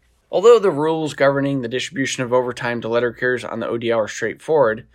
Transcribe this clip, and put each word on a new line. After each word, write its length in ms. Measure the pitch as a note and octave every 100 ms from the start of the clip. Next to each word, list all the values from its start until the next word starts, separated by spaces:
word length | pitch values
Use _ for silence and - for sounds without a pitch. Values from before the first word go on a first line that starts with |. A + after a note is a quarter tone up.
| _ _ _
Although 300 | F3 G#3+ A#3
the 120 | G3
rules 420 | C#3 D#3 D#3+ D3+
governing 480 | - C#3 C#3 C#3 C#3
the 60 | A#2
distribution 560 | B2 - - C3 -
of 80 | B2
overtime 480 | B2 B2 A#2+ A#2+ A#2+
to 80 | A2
letter 240 | A#2 A#2+
carriers 320 | A2+ B2+ B2
on 160 | A#2 A2+
the 80 | E2
O 100 | A#2+
D 120 | A#2
L 80 | A#2
are 80 | G#2
straightforward, 800 | - A2 - - D#3 A#2 A2 -